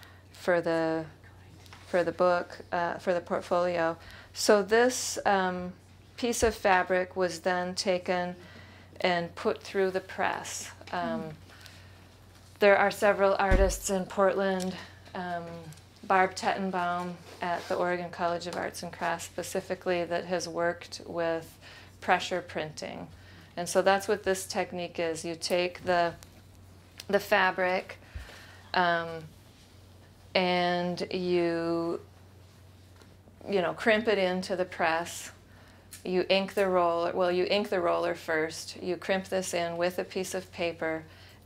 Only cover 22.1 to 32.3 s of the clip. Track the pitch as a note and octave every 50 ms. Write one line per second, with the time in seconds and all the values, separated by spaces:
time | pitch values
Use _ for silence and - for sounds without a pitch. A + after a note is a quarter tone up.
22.1 | F#3 F3+ - - F#3 F3 F3 - - F3 D#3 D#3 D#3 - - - - F3 F3 -
23.1 | - - - - - - - - - - F3 E3+ - F#3+ F3+ F#3+ G3 G3 G3 -
24.1 | G#3+ G3+ - F#3+ F#3+ F#3+ - - - G#3 F3+ F3+ F#3 F3+ F3 E3+ - - E3+ E3
25.1 | D#3+ D#3 - E3+ E3+ D#3+ - - G3 F3 F3 F3+ F3 - - F3+ F3+ F3 E3+ E3+
26.1 | E3+ - - - - - - - - - - - - - - - - - - -
27.1 | G3 G3 G3 - G#3 G3+ F#3 F#3 F3+ F#3 F#3 F3+ F#3 G3 - - - - - -
28.1 | - - - - - - - - - - - - - F#3 F3+ E3+ E3+ E3+ E3+ E3
29.1 | E3 E3 D#3+ D#3+ - - - - - - - - - - - - - - - -
30.1 | - - - - - F#3+ F#3 F3+ F3+ F3+ F3 F3 F3+ F3 F3 F3+ F3 E3+ G3 -
31.1 | - F#3 F3+ F3+ F3+ F3 E3+ E3+ E3+ E3 E3 E3 E3+ E3+ E3 E3+ E3+ - - -
32.1 | - - - -